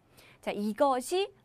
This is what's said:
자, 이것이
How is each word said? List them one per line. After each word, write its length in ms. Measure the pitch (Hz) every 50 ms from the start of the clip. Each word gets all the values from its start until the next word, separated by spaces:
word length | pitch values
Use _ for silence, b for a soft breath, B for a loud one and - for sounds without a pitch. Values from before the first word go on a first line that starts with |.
| B B B B B B B B
자, 120 | - 208
이것이 800 | - 208 208 214 208 - 294 277 262 254 254 - 349 381 403 403 - -